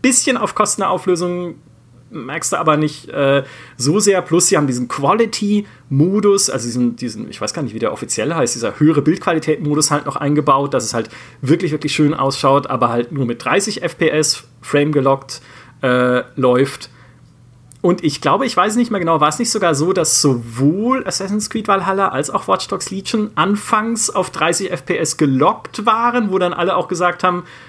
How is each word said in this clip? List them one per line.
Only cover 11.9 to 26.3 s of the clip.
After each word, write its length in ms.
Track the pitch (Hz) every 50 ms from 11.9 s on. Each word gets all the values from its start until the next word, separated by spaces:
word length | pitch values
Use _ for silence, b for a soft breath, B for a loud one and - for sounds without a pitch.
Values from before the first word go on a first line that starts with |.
| -
schön 180 | - 156 143 160
ausschaut, 540 | - 135 139 131 - - 135 135 143 139
aber 220 | - 135 120 117 113
halt 240 | 117 120 120 - 165
nur 120 | 139 131
mit 180 | 113 120 117 -
dreißig 380 | - 135 196 202 214 202 -
F 160 | - 175 -
P 120 | - 165 156
S 340 | 147 156 156 - - - - _ - -
Frame 300 | - - - 147 147 151
gelockt, 500 | 151 147 131 135 135 135 - - - - B B B B B B B -
äh, 400 | - 131 123 127 123 123 123 127 120 - -
läuft. 560 | - 127 127 123 123 139 139 - - - - b b b b b b b b _ _ - - - _ - - - -
Und 220 | - 175 180 175 -
ich 180 | 151 - -
glaube, 240 | - 139 147 196 269
ich 100 | 254 -
weiß 200 | - 180 214 214
nicht 160 | 247 240 240
mehr 80 | 220 196
genau, 220 | 175 165 165 151
war 80 | 147 151
es 100 | 151 -
nicht 100 | 240 -
sogar 240 | - 220 180 170 160
so, 180 | 135 151 180
dass 300 | 185 185 160 - - -
sowohl 880 | - 147 131 117 113 117 113 117 135 143 165 196 214 240 262 262 -
Assassin's 420 | 190 - - 196 190 208 214 208 -
Creed 180 | - 226 214
Valhalla 420 | 214 202 196 185 190 190 196 196 -
als 200 | - 135 147 -
auch 180 | - 202 -
Watch 200 | - 190 185 -
Dogs 240 | - 202 175 - -
Legion 400 | 190 196 196 - - 220 208 208 -
anfangs 800 | - 160 185 208 208 - - - 214 214 226 233 220 - -
auf 180 | - 214 175 -
dreißig 420 | - - 156 165 170 - 196 -
F 140 | 175 156 -
P 120 | - 180
S 200 | - 165 151 -
gelockt 680 | - 156 139 135 131 147 185 226 - - - - - 208
waren, 420 | 233 220 226 233 240 240 247 226
wo 80 | 202